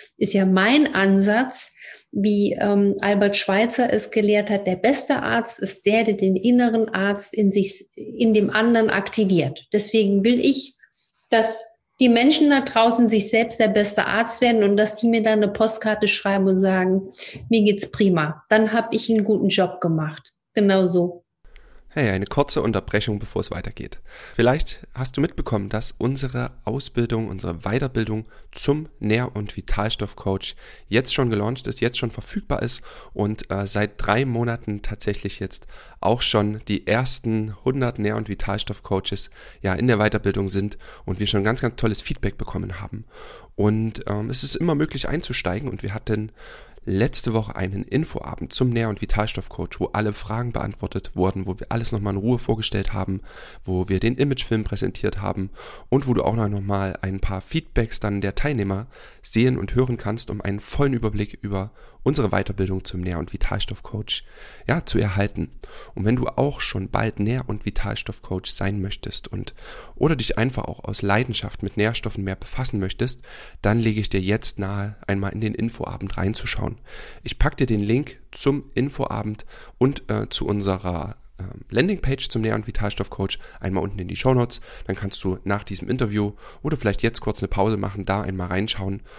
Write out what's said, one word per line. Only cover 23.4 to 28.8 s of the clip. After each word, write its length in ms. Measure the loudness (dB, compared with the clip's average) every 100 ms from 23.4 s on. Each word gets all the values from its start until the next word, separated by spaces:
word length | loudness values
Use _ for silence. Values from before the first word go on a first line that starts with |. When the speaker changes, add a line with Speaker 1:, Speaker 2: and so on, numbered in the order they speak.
| -4
Speaker 2:
weitergeht. 500 | -6 -8 -10 -12 -12 -14 -18 -6
Vielleicht 520 | 2 4 4 0 -4 -12
hast 220 | -8 -4 -2
du 60 |
mitbekommen, 480 | -2 -2 -2 -2 -2
dass 260 | -4 -6 -4
unsere 540 | -2 -2 -4 -4 -6 -6 -6
Ausbildung, 640 | -4 -4 -2 0 0 -4
unsere 300 | -6 -6 -6
Weiterbildung 640 | -2 -2 0 -2 -2 -4 -8 -16 -12
zum 380 | -2 0 0